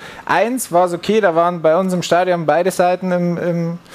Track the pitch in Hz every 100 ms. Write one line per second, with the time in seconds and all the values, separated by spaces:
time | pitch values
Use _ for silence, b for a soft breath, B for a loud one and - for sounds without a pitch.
0 | B B - 165 220 254 - 170 180 170
1 | - 214 196 160 170 180 156 165 190 180
2 | - 170 185 175 151 156 185 180 180 180
3 | 185 180 175 170 175 170 170 170 -